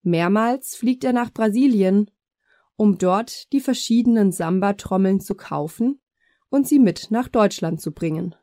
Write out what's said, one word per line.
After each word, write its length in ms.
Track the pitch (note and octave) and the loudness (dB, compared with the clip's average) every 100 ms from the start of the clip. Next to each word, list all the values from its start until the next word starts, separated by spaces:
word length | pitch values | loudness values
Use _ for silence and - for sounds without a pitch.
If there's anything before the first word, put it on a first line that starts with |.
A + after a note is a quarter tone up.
Mehrmals 720 | F3+ E3 E3+ G#3 A#3 C4 - - | 0 0 2 0 0 -2 -8 -4
fliegt 280 | A#3 B3+ | -2 -2
er 80 | C4 | 0
nach 220 | B3 A#3+ | -2 -4
Brasilien, 800 | - A3 G#3+ C#4 A3 F#3 G3 G#3 _ _ _ _ _ _ - | -2 0 2 2 4 4 2 0 _ _ _ _ _ _ 0
um 240 | G#3 F#3 | 2 2
dort 520 | F3+ F#3+ A#3+ - - | 0 0 -4 -14 -4
die 100 | C#4 | -4
verschiedenen 680 | C4+ B3 - A#3 A#3+ A3+ G3 | -2 -4 0 2 2 2 2
Samba-Trommeln 920 | F3+ E3+ F#3 G3+ G3+ - F#3+ F#3+ G3 | 0 -4 -2 -2 -4 -4 0 2 0
zu 120 | - | -4
kaufen 640 | G3 - D3 D3+ - A#3 C#4+ _ _ _ _ _ | -12 -8 -8 -8 -4 -4 -4 _ _ _ _ _
und 180 | C#4 C#4 | -2 2
sie 100 | D4 | 4
mit 320 | G#3+ E3 - | 4 2 -4
nach 200 | A3 B3+ | -4 0
Deutschland 520 | A#3+ G3+ - E3 E3 | 2 2 0 -6 -6
zu 120 | D#3+ | -8
bringen. 420 | - E3+ D#3 F3+ - | -6 -6 -4 -8 -12